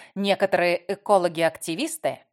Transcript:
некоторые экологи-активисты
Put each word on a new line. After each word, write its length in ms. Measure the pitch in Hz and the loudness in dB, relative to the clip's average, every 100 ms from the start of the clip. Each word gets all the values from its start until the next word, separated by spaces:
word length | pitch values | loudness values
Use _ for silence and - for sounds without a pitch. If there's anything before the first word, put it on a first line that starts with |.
| - 196 | -14 -4
некоторые 800 | 196 185 196 175 175 175 - | 0 2 2 2 2 0 -4
экологи-активисты 1300 | 196 - 196 175 165 165 160 - 165 311 - 143 - _ | -8 2 2 2 0 -2 -2 -8 -6 -6 -4 -6 -6 _